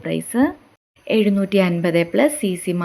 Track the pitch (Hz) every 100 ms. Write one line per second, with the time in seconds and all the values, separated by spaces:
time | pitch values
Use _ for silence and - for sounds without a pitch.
0 | 160 165 - 233 302 381 _ _ _ _
1 | - 220 208 196 196 202 180 170 170 170
2 | 170 208 294 - 202 175 - 175